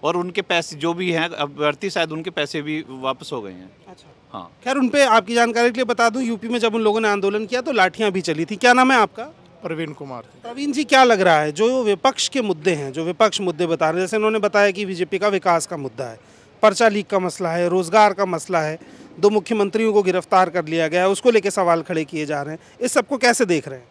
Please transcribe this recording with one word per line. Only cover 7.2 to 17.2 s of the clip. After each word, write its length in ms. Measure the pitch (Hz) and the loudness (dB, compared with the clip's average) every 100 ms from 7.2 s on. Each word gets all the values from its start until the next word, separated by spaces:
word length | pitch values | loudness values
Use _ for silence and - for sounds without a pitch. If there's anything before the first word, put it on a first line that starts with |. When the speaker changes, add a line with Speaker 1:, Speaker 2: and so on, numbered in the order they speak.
| 196 208 220 | -2 -4 -4
Speaker 2:
किया 160 | 254 | -6
तो 100 | 254 | -2
लाठियां 400 | 233 185 - 214 | 0 0 2 -2
भी 100 | 185 | -2
चली 240 | 170 156 165 | -4 -4 -6
थी। 100 | 208 | 2
क्या 180 | 247 | 4
नाम 180 | 247 254 | 6 4
है 60 | 254 | 4
आपका? 260 | 202 - 277 - _ _ | 2 -2 -16 -18 _ _
Speaker 3:
प्रवीण 280 | 180 160 160 | -10 -8 -8
कुमार। 300 | 147 139 123 | -10 -14 -14
Speaker 2:
प्रवीण 500 | - - 226 240 294 | -16 -20 -16 -6 -4
जी, 120 | 269 | -4
क्या 200 | 294 262 | 4 6
लग 180 | 247 214 | 6 6
रहा 180 | 180 156 | 6 4
है 120 | 151 | 2
जो 320 | 151 226 262 | 0 0 2
विपक्ष 440 | 214 196 262 269 - | 0 2 0 0 -4
के 140 | 269 | -2
मुद्दे 300 | 214 160 151 | -2 -2 -2
हैं, 220 | 156 139 | -2 -4
जो 100 | 135 | -6
विपक्ष 380 | 165 175 220 - | -6 0 0 0
मुद्दे 260 | 185 160 170 | -6 -2 -2
बता 220 | 165 160 | 0 0
रहे 100 | 170 | 0
हैं, 80 | 185 | -2
जैसे 100 | 214 | 0
उन्होंने 220 | 214 220 | 0 0
बताया 320 | 202 202 202 | 0 2 2
कि 140 | 190 196 | 0 -6
बीजेपी 320 | 175 180 196 | -6 -6 -2
का 100 | 208 | -2
विकास 380 | 196 190 170 - | 0 0 0 -2
का 120 | 165 | -8
मुद्दा 280 | 135 113 123 | -10 -10 -12
है, 140 | 113 _ - _ _ | -14 _ -20 _ _
पर्चा 260 | 214 196 226 | 2 6 2
लीक 200 | 208 - | 2 -2
का 120 | |
मसला 320 | 196 | -2